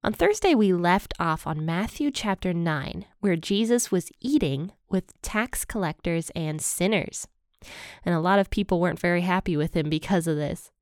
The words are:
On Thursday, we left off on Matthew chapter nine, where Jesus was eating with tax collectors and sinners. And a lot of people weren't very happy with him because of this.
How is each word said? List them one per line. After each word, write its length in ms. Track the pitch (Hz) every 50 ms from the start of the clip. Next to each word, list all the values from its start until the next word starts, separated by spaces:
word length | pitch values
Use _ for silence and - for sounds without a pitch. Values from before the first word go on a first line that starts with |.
| -
On 100 | - 214
Thursday, 400 | - 339 392 415 - - 381 311
we 200 | 226 214 190 185
left 380 | 175 175 175 180 202 - - - -
off 280 | 175 165 156 - -
on 180 | 156 160 156 156
Matthew 460 | 165 165 175 214 233 - - 294 294
chapter 420 | 277 - - 208 190 - - 185 175
nine, 520 | 170 170 170 156 143 135 - - - 196 _ _ _
where 160 | - 202 175
Jesus 560 | 165 165 - 196 202 226 220 240 247 - -
was 200 | 196 180 - - - _
eating 520 | - 254 294 311 - 143 135 135 160 196 - _ _ _
with 300 | 190 185 - - - _ -
tax 420 | - - 208 233 - - - -
collectors 640 | - - 220 185 156 156 _ - 175 170 165 160 - -
and 260 | 170 160 156 151 156
sinners. 680 | - - - - 175 196 220 180 - - - - - - _ _ _ _ _ _ - - - - - - - - -
And 80 | 175 175
a 60 | 160
lot 180 | 160 180 196
of 140 | 202 190 -
people 280 | - 214 196 - 185 170
weren't 200 | 175 180 185 180
very 220 | - 175 175 175
happy 360 | 175 190 180 190 - - 170
with 180 | 147 151 170 -
him 140 | 165 151 151
because 380 | 156 156 - - 202 175 160
of 100 | 170 156
this. 320 | 147 147 143 165 - - - _ _